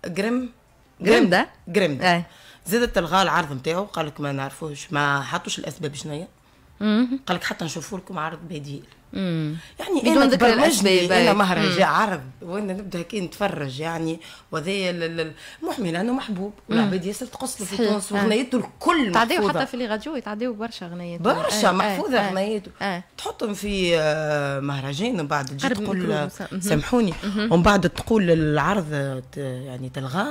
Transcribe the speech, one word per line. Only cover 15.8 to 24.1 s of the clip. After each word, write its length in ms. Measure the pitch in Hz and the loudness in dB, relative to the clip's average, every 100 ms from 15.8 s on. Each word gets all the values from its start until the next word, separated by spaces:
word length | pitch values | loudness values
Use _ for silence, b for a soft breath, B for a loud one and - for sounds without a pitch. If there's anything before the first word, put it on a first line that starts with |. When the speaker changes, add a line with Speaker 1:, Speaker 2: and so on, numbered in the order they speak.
| 185 | -2
Speaker 1:
لأنه 220 | 165 214 | 0 0
محبوب، 400 | 254 254 190 196 - - | -2 -4 -6 -6 -10 -2
Speaker 2:
مم. 80 | 214 | 0
Speaker 1:
والعباد 280 | 208 190 | 2 0
ياسر 220 | 180 208 240 | -4 -8 -10
تقص 340 | - 254 - | -8 -10 -8
له 60 | 185 | -8
في 100 | 196 | 0
Speaker 2:
صحيح. 140 | 220 | 0
Speaker 1:
تونس، 220 | 208 196 | 0 0
Speaker 2:
آه. 40 | 202 | 0
Speaker 1:
وغنيته 420 | 202 214 254 247 | 2 2 0 -2
الكل 540 | - - - 339 233 | -4 -4 2 2 4
Speaker 2:
تعديو 240 | 190 233 339 | 4 4 2
Speaker 1:
محفوظة. 220 | 381 - | 2 2
Speaker 2:
حتى 100 | 269 | -2
في 60 | 240 | -4
لي 100 | 240 | -4
راديو 300 | 214 247 302 | -4 -4 -8
يتعديو 380 | 208 214 247 | -6 -4 -4
برشا 320 | 208 226 - 175 | -4 -8 -8 -10
غنيته. 360 | 175 175 170 | -10 -8 -2
Speaker 1:
برشا 460 | 170 - 622 214 208 | 0 0 0 2 2
Speaker 2:
إيه، 80 | 185 | 4
Speaker 1:
محفوظة 440 | 202 196 359 247 | 2 0 0 0
Speaker 2:
إيه، 40 | 202 | 2
إيه. 40 | |
Speaker 1:
غنيته. 400 | 190 202 214 190 - | 0 -2 -4 -8 -6
Speaker 2:
إيه. 220 | 202 175 - - | -4 -4 -8 -12
Speaker 1:
تحطهم 360 | 403 - 233 | -10 -6 -6
في، 440 | 196 208 196 175 165 | -4 -4 0 2 4
آه، 640 | 156 | 2